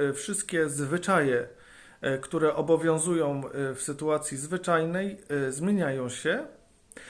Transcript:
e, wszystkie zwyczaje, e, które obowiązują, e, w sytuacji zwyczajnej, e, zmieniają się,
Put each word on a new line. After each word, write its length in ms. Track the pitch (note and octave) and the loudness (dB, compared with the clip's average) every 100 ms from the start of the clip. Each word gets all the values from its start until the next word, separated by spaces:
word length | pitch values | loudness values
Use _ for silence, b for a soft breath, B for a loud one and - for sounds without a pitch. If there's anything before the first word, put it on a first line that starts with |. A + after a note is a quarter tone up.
| C#3+ | 0
e, 40 | |
wszystkie 560 | C#3 - G3+ - F3 D#3 | 0 -4 -4 -2 0 0
zwyczaje, 800 | C#3+ C#3+ F3 F3 F#3 C#3+ B2 - B B B B B | 0 -2 0 2 4 4 2 0 B B B B B
e, 160 | C3+ C3+ | -2 -2
które 380 | - E3 D#3 C#3+ | -2 2 2 2
obowiązują, 880 | D3+ E3 E3 D#3+ D#3+ E3 D3 C#3 C3+ | 4 4 4 2 2 2 2 -2 -4
e, 240 | C#3 C3+ | -4 -4
w 80 | C3 | -4
sytuacji 560 | - C#3+ D#3 D3+ D3+ C3+ | -6 -4 0 0 -2 -6
zwyczajnej, 800 | D3+ F3+ F3+ E3+ E3 F3+ G3 G3 - C#3+ C3+ | -4 -4 2 2 2 -2 -4 -8 -6 -2 -2
e, 40 | |
zmieniają 580 | C3+ F3+ G#3 D#3 C3+ B2 | -2 0 2 2 0 -4
się, 360 | - D#3 G#3+ D4+ - _ _ _ B B | -4 -2 -2 -4 -14 _ _ _ B B